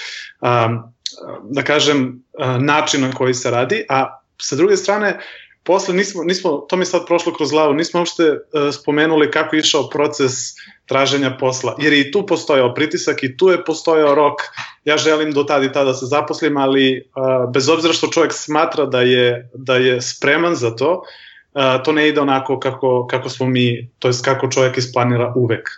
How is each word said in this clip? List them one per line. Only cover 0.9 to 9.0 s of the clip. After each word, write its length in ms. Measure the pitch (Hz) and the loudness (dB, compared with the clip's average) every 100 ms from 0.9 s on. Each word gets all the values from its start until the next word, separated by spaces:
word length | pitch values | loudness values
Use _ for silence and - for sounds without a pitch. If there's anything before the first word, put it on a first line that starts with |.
| _ - - - - | _ -14 -14 -16 -14
da 200 | 104 139 | -8 -4
kažem, 640 | 135 147 139 143 127 127 _ - | 0 2 2 2 0 -4 _ -6
a, 200 | 131 123 | -2 0
način 420 | 143 147 - 147 | 2 2 0 0
na 120 | 131 | -2
koji 220 | 127 127 | 0 -2
se 160 | 123 127 | 0 0
radi, 340 | 120 135 214 - | 0 0 -2 -2
a 320 | 135 127 - _ - | -2 -2 -6 _ -12
sa 160 | - 135 | -6 0
druge 200 | 185 190 | 2 2
strane, 420 | 185 208 208 175 - - - _ | 0 0 0 -4 -8 -20 -20 _
posle 320 | - 190 190 | 0 0 0
nismo, 300 | 180 202 180 | -2 -2 -2
nismo, 260 | 165 185 180 147 - | -4 -2 -2 -4 -2
to 80 | 185 | -2
mi 60 | |
je 40 | 180 | 0
sad 200 | 175 170 | -2 0
prošlo 260 | 170 170 | 0 0
kroz 160 | 165 147 | -2 0
glavu, 240 | 151 151 | 2 2
nismo 260 | 143 160 175 | 2 0 -2
uopšte, 220 | 170 - | -2 2
e, 500 | 165 139 - 156 143 | 2 2 -2 -2 -2
spomenuli 580 | 139 - 147 | -2 -2 2